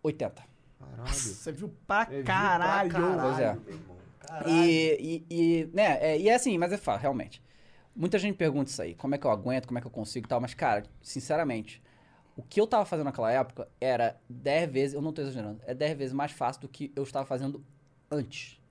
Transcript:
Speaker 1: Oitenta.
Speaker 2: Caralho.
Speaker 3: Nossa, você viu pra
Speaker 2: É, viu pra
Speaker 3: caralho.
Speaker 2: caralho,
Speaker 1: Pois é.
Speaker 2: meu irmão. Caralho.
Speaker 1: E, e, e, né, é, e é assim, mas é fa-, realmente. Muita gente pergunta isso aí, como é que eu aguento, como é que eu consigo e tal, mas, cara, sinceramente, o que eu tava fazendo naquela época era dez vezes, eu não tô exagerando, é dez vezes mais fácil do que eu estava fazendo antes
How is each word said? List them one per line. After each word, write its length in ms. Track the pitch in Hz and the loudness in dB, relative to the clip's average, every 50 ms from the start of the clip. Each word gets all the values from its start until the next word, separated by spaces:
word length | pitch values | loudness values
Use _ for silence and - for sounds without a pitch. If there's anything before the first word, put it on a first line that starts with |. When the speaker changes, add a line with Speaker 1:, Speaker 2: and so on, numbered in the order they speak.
Speaker 1:
Oitenta. 420 | _ 156 151 156 127 104 - - - - - _ _ - - _ | _ -2 -2 -2 -4 -6 -6 -10 -20 -20 -20 _ _ -20 -20 _
Speaker 2:
Caralho. 200 | - - 131 113 | -20 -18 -14 -12
Speaker 3:
Nossa, 300 | 113 - - - 127 113 95 | -4 -4 -4 -2 -2 -6 -8
você 160 | - - 165 151 | -10 -10 -10 -8
viu 200 | 135 202 214 - - _ | -8 -8 -10 -10 -14 _
pra 160 | - 196 208 226 | 0 2 2 2
Speaker 2:
É, 20 | - 135 | 0 -2
viu 80 | 139 135 | -6 -2
pra 100 | 202 190 | 0 0
Speaker 3:
caralho. 560 | 190 202 202 180 175 175 185 196 202 196 175 165 | 2 4 4 4 4 4 2 2 2 2 2 2
Speaker 2:
caralho, 280 | 170 170 180 185 170 156 | 2 2 2 2 2 2
Speaker 1:
Pois 160 | 131 131 131 | 0 2 2
é. 120 | 127 110 104 | 2 0 0
Speaker 2:
meu 200 | 104 - - 90 | -2 -8 -14 -16
irmão. 220 | 80 - - - - - - - - | -16 -16 -18 -20 -20 -20 -20 -20 -20
Caralho. 280 | - - 160 156 - 165 | -18 -12 -10 -6 0 4
Speaker 1:
E, 760 | 165 165 170 170 165 160 160 160 151 - - 156 165 160 165 - | 4 6 6 6 6 6 4 4 4 4 2 0 0 -6 -6 -6
e, 80 | 170 170 170 165 170 165 | 2 4 4 6 6 4
e, 100 | 160 160 170 | 2 0 2
né, 260 | 190 214 196 180 - | 4 4 4 4 4
é, 180 | - 160 156 151 | 4 4 4 4
e 80 | 185 208 | 6 6
é 60 | 233 | 6
assim, 220 | 247 240 269 208 170 | 6 4 2 2 2
mas 140 | 175 175 196 | 0 0 -2
é 40 | |
fa-, 200 | 196 - - 110 | -2 -2 -2 -2
realmente. 460 | 98 110 139 139 123 76 - - - - _ - - - - - - - _ _ | 0 0 -2 -2 -2 -6 -8 -12 -20 -20 _ -20 -20 -20 -20 -20 -20 -20 _ _
Muita 200 | - 160 185 185 202 | -4 -2 0 0 2
gente 180 | 180 208 196 | 0 0 -2
pergunta 340 | - 175 156 135 143 135 131 | 2 0 2 2 2 -2 -2
isso 100 | - - 90 | -4 -8 -8
aí, 120 | 82 - | -8 -8
como 200 | - - 135 139 | -8 -4 -4 -4
é 40 | 143 | 0
que 80 | - | 2
eu 40 | 135 110 | 0 0
aguento, 340 | 101 95 120 127 131 113 | 2 0 -2 -2 -2 -2
como 120 | - 127 120 | -4 -6 -6
é 20 | |
que 60 | 117 120 | -6 -8
eu 20 | - | -8
consigo 340 | 120 110 - - 123 107 | -8 -8 -6 -8 -10 -6
e 20 | - | -2
tal, 120 | 135 120 | -2 -2
mas, 140 | 120 - - | -2 -4 -6
cara, 280 | - 160 135 110 104 104 - - - | -2 0 2 2 0 -2 -6 -18 -20
sinceramente, 800 | - - - 135 123 - 156 156 165 143 120 113 107 - - - _ _ _ _ _ _ _ _ _ _ _ | -18 -10 -10 -10 -4 -2 0 0 0 0 -2 -4 -6 -10 -16 -20 _ _ _ _ _ _ _ _ _ _ _
o 60 | - - | -18 -18
que 180 | - - 202 | -4 2 2
eu 60 | 214 | 2
tava 180 | 220 - 220 202 | 4 4 0 2
fazendo 200 | - 180 160 147 | 0 -2 -4 -2
naquela 260 | 139 135 - 117 110 | -4 -4 -2 0 2
época 380 | 120 135 127 127 - - 123 - _ _ | 2 2 0 -2 -4 -14 -14 -14 _ _
era 380 | - 131 127 117 117 113 - - _ _ | 0 0 2 2 2 0 0 -4 _ _
dez 400 | 123 123 131 139 143 160 175 156 | -18 -6 -2 0 2 2 0 0
vezes, 240 | 131 131 139 139 139 | 0 0 0 0 -2
eu 60 | 147 139 | -4 -6
não 100 | 160 151 | -4 -4
tô 100 | 156 143 | -6 -6
exagerando, 380 | 135 127 127 107 104 107 113 - | -6 -6 -8 -8 -8 -10 -12 -10
é 60 | - 127 | -10 -6
dez 220 | 127 151 151 160 | -2 -2 -2 -2
vezes 160 | 139 139 131 127 | -2 -4 -4 -4
mais 200 | 139 143 147 - | -4 -4 -4 -4
fácil 300 | - 135 120 131 - - | -4 -4 -4 -4 -6 -14
do 60 | 135 | -18
que 220 | - - 147 139 - | -12 -12 -12 -10 -6
eu 60 | - 139 | -6 -6
estava 200 | 131 - 139 135 | -4 -4 -6 -4
fazendo 360 | - 135 123 135 135 143 143 - - - _ _ _ _ _ _ _ | -2 -4 -4 -4 -4 -6 -8 -14 -20 -20 _ _ _ _ _ _ _
antes 480 | 151 147 123 - - - - - - _ _ _ | -4 -4 -4 -4 -8 -14 -14 -14 -18 _ _ _